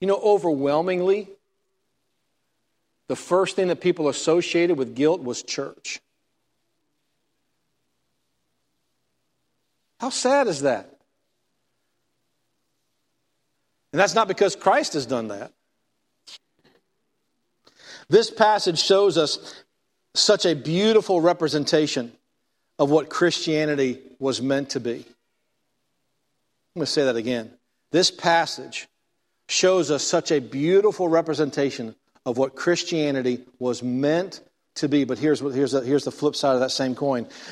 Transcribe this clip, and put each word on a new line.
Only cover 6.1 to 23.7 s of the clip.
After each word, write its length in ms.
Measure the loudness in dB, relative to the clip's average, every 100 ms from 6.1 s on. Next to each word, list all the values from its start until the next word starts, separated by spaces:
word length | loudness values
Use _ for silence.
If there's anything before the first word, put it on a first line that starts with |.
| _ _ _ _ _ _ _ _ _ _ _ _ _ _ _ _ _ _ _ _ _ _ _ _ _ _ _ _ _ _ _ _ _ _ _ _ _ _ _
How 120 | -6
sad 360 | -2 2 2 2
is 160 | 0
that? 320 | 0 -2 -6 -20 _ _ _ _ _ _ _ _ _ _ _ _ _ _ _ _ _ _ _ _ _ _ _ _ _ _ _ _ _
And 60 | 0
that's 160 | 2
not 140 | 2 0
because 260 | 2 0
Christ 380 | 2 2 2 0
has 140 | -6 -4
done 220 | -6 -6
that. 240 | -10 -14 _ _ _ _ _ _ _ -20 -20 _ _ _ _ _ _ _ _ _ _ _ _ _ _ -20 -20 4
This 220 | 4 4
passage 480 | 2 4 4 0 -2
shows 400 | 2 4 4 2
us 460 | 0 -2 -10 -20 _ _ _ _ _
such 320 | -2 2 4 2
a 80 |
beautiful 680 | 0 0 2 4 4 4 2
representation 920 | 2 2 0 -2 0 2 2 -2 -8 -14 _ _ _ _ _ _
of 120 | 2
what 180 | 2 2
Christianity 880 | 0 0 0 -2 -2 0